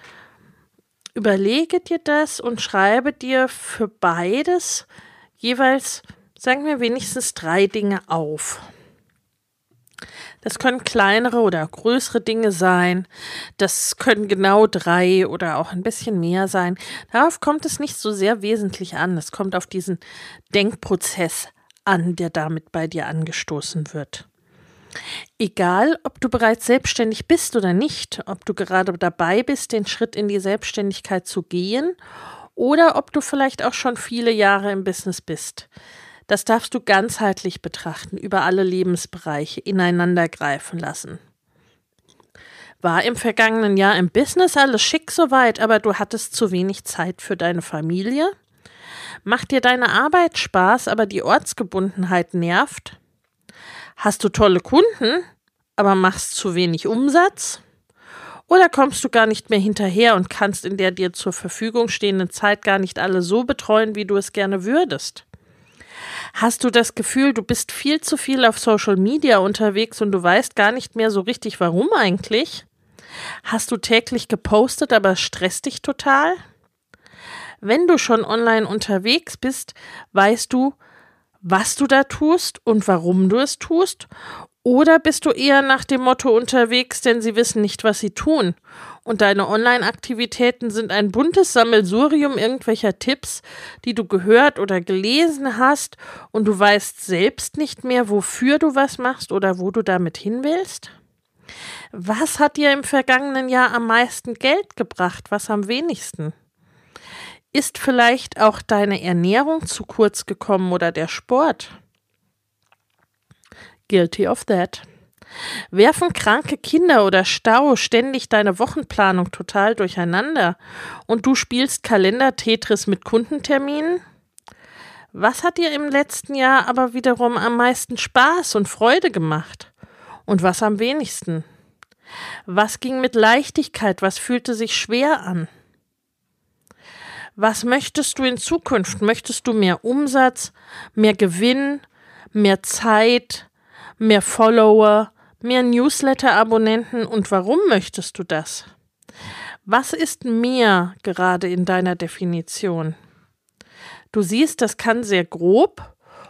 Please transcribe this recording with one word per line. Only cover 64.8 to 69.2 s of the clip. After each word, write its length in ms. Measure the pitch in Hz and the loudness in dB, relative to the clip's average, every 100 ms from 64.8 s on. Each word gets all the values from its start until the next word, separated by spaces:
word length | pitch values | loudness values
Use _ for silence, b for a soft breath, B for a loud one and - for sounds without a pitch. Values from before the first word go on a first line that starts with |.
| 330 139 - - _ B B B B B B B B B B | 0 -4 -10 -14 _ B B B B B B B B B B
Hast 300 | - 226 - | -2 -2 0
du 60 | 247 | 2
das 240 | 233 226 | 2 2
Gefühl, 400 | - - 262 277 | -4 -4 0 2
du 80 | 226 | 0
bist 300 | - 233 - | -2 -4 -4
viel 300 | - 277 311 | -6 -2 -2
zu 160 | - 302 | -2 -4
viel 280 | - 269 233 | -2 2 2
auf 140 | - | 2
Social 380 | 240 208 - 190 | 2 2 2 2
Media 400 | 202 302 | 2 2